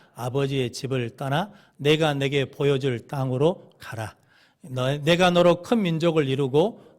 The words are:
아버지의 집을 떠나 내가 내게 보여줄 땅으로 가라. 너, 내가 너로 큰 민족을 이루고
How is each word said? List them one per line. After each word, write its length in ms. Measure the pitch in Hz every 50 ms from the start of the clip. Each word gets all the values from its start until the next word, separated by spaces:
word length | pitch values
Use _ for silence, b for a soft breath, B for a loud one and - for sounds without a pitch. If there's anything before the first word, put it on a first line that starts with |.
| B B B
아버지의 560 | - 117 123 120 139 139 139 139 135 127 117
집을 440 | - - - 123 135 127 120 113 -
떠나 360 | - 139 135 139 160 196 208 B B B B B
내가 380 | B 139 143 156 151 160 151 143
내게 300 | 139 139 135 147 143 131
보여줄 600 | 131 - - 143 143 139 131 135 135 120 113 -
땅으로 640 | - 147 139 131 131 127 123 143 170 185 - - - _ _
가라. 360 | - - - 110 110 - - _ b b b b b b b b
너, 360 | - - 127 127 127 131 143
내가 320 | 151 143 156 175 170 185 180
너로 320 | 175 175 175 175 165 170
큰 220 | - - 247 226 202
민족을 440 | 170 160 156 165 170 156 160 143
이루고 560 | 131 131 135 143 127 131 151 180 226 226 B B B B